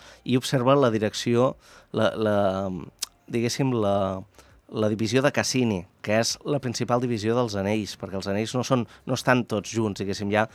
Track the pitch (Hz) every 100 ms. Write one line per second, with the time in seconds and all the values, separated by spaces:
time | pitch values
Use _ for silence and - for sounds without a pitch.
0 | - - - 123 - 139 123 143 127 110
1 | 104 - 120 120 131 - - - _ -
2 | 110 - 107 101 101 95 98 92 - -
3 | - _ - 120 117 - 135 120 101 101
4 | 95 95 98 - - - _ 123 107 107
5 | 107 123 139 139 139 131 120 95 - _
6 | - 110 117 - - 143 127 110 120 123
7 | 123 117 110 120 120 101 98 110 98 -
8 | 92 95 95 98 110 127 117 131 110 -
9 | - 127 - 123 110 104 - 110 110 95
10 | 98 95 101 104 110